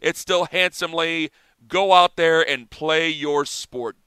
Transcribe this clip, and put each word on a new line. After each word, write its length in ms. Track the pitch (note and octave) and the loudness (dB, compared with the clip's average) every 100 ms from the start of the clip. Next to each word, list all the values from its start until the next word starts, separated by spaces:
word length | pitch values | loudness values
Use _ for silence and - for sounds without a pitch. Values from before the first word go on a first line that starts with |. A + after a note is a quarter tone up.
It's 180 | E3 E3 | -6 -4
still 260 | - F3+ E3+ | -2 0 0
handsomely. 840 | F#3 F3+ - E3+ E3 E3 E3 D#3 - _ _ A2+ | -2 -2 -2 -6 -2 -2 -4 -6 -10 _ _ _
Go 260 | F3+ G3 | -2 6
out 220 | F3+ F3 - | 6 6 2
there 260 | E3 D#3+ D#3 | 2 2 2
and 240 | C3+ A2+ | -2 -6
play 380 | - D#3 D#3 E3 | -6 -2 0 0
your 360 | D#3 D3 C#3+ C#3 | -4 -2 -2 -2
sport. 520 | - - B2+ A#2 - | -8 -10 -8 -8 -10